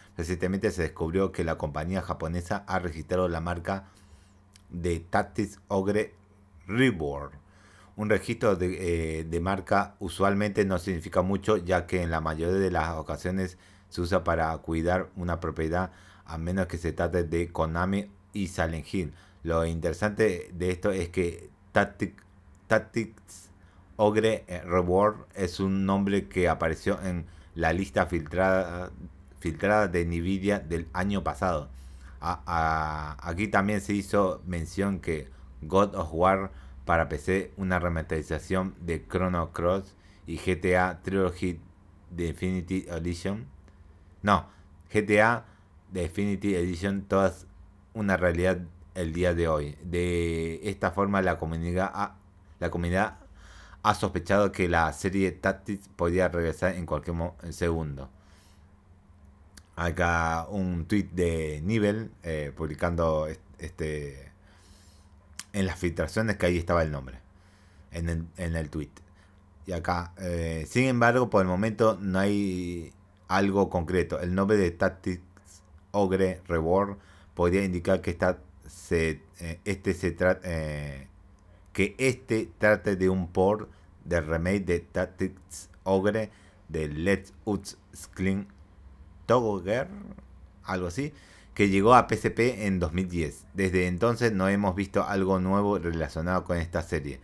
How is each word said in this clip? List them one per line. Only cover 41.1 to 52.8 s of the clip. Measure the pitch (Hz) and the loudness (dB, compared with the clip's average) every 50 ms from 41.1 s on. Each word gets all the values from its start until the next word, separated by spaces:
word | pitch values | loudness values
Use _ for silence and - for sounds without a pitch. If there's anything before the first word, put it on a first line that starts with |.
| 95 98 92 90 87 - 98 90 85 80 - - - - - - - - - - | 0 2 2 0 0 -2 -4 -4 -4 -6 -10 -20 -20 -20 -20 -20 -20 -20 -20 -12
Definitive | 90 85 85 82 76 - 92 92 92 92 85 90 95 95 - - 87 | -6 -4 -4 -4 -4 -2 -2 -2 -2 -2 -2 -2 -4 -4 -4 -4 -6
Edition. | 80 82 87 85 - - 98 101 110 131 - - - - - - - - - - - - - - - | -4 -4 -4 -4 -4 -4 -6 -6 -6 -8 -14 -18 -20 -20 -20 -20 -20 -20 -20 -20 -20 -20 -20 -14 -2
No, | - 104 101 80 - - - - - - - - - - | 2 4 4 4 2 -2 -12 -20 -20 -20 -20 -20 -10 -2
G | - 107 101 | 0 0 2
T | 104 104 104 | 4 6 6
A | 107 113 120 113 - - - - - _ - - - - | 6 6 4 2 -4 -10 -20 -20 -20 _ -20 -20 -18 -10
Definitive | 92 92 85 82 - 101 101 101 98 92 101 101 95 87 | -6 -4 -4 -4 -2 -2 -2 -2 -2 0 0 0 2 2
Edition, | 85 92 90 82 98 98 98 98 | 0 0 -2 -2 -2 -2 -2 -4
todas | 92 - 95 98 98 92 - - - - - - - - - - - - - | -2 0 2 4 4 4 2 -2 -12 -20 -20 -20 -20 -20 -20 -20 -20 -12 -6
una | 110 107 98 92 85 | -2 0 2 2 4
realidad | 90 87 85 85 90 92 92 87 87 82 - - - - - | 4 2 2 4 2 2 2 0 -4 -10 -14 -18 -20 -12 -8
el | - 87 82 78 | -6 -4 -2 0
día | 87 87 87 | 2 2 2
de | 85 85 85 80 | 4 4 2 2
hoy. | 78 76 73 73 71 - | 2 0 -2 -4 -8 -10
De | - 90 85 87 87 87 87 85 85 85 82 82 82 82 82 - - 104 | -8 -4 -2 0 0 0 0 0 0 0 0 -2 -2 -4 -6 -6 -6 -6
esta | 98 - 110 92 | -4 -2 -2 0
forma, | - 101 101 101 101 95 | 0 0 0 2 2 2
la | 185 - 165 - | 2 2 0 0
comunidad | - 80 82 82 85 85 85 92 95 98 - | -2 -4 -4 -4 -2 -2 0 0 -2 -2 -2
ha, | 98 101 - - - - - - - - - - - | -4 -6 -6 -8 -12 -20 -20 -20 -20 -20 -20 -10 -6
la | 87 85 | -4 -4
comunidad | 87 87 | -2 -2